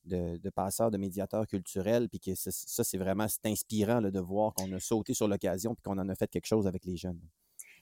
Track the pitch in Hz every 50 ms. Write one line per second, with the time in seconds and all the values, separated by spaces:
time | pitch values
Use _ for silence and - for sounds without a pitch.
0 | _ 85 92 90 87 85 85 85 85 98 - - 92 98 - - 113 113 107 98
1 | 98 98 87 98 98 - - 107 110 - - 98 87 - - 98 90 104 117 120
2 | 120 107 - 90 - 95 92 - - 95 - - - - - - 117 - - 92
3 | 95 95 95 101 107 101 - - - 110 104 - - - 110 107 101 104 120 120
4 | 107 98 95 95 90 87 95 101 107 107 - - 95 95 95 92 - - 117 110
5 | 104 - 127 - 113 104 101 95 - 95 95 92 95 113 117 - - 104 98 95
6 | 92 98 95 - 107 - - 90 - - 110 110 98 95 90 92 - 92 90 85
7 | - 92 87 85 - - - _ _ _ _ - - - - -